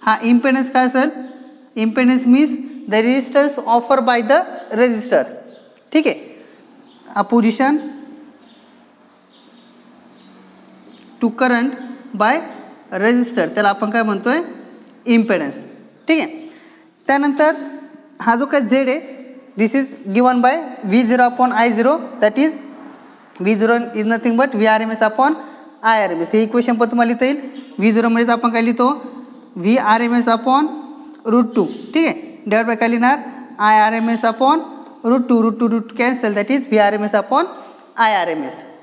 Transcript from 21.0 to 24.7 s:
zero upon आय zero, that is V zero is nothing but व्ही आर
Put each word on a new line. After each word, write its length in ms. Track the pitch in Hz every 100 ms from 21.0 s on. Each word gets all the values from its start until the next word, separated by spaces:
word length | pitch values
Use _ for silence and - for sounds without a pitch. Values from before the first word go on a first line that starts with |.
zero 200 | 240 254
upon 300 | 247 247 247
आय 180 | 214 233
zero, 260 | 220 233 311 - -
that 160 | 214 214
is 80 | 311 302 - - - - - - - -
V 140 | 185
zero 200 | 214 220
is 320 | 233 233 214 214
nothing 260 | 226 233 233
but 160 | 277
व्ही 120 | 247
आर 140 | 220